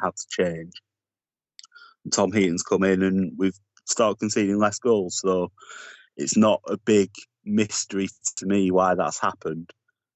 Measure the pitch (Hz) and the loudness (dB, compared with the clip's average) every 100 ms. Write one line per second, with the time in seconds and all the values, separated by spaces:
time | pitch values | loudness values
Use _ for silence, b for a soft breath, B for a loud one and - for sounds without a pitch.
0 | 92 - - - 90 82 85 - - _ | -6 -6 -8 -2 -2 -4 -10 -18 -20 _
1 | _ _ _ _ _ - B B B _ | _ _ _ _ _ -20 B B B _
2 | - - 98 104 92 87 - 95 95 92 | -6 -2 0 2 2 0 0 2 2 2
3 | 95 95 92 - 95 - _ _ - - | 2 2 -2 -2 -2 -2 _ _ -6 0
4 | 110 98 107 113 101 101 104 101 123 110 | 0 0 -2 0 0 2 0 0 2 2
5 | 90 - 95 92 87 B B B B B | 0 -4 0 0 -2 B B B B B
6 | B - 71 - 107 95 - - - 107 | B -8 -2 2 4 2 -2 -4 2 2
7 | 95 - - _ - 107 104 - - 98 | 2 -4 -20 _ -4 -2 0 -4 -6 -4
8 | 98 - - - 92 101 95 92 92 90 | -6 -6 -10 -6 -2 0 2 2 2 2
9 | 80 - 101 - 85 82 85 _ _ _ | -2 -4 -4 -4 -8 -8 -10 _ _ _
10 | _ | _